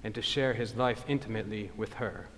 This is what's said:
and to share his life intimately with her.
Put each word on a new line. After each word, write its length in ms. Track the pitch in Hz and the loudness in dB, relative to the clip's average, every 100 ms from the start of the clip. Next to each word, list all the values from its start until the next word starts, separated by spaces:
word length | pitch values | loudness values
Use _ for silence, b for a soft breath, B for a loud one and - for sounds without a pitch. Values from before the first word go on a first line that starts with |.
and 100 | 113 | -4
to 80 | 107 | -2
share 320 | 107 - 131 | 0 4 4
his 220 | 117 117 113 | 4 0 2
life 280 | 123 113 - | 2 2 2
intimately 640 | 143 110 110 101 107 98 104 | 0 2 -2 -2 -4 -6 -4
with 180 | 107 | -4
her. 340 | - 113 90 87 | -2 -4 -4 -12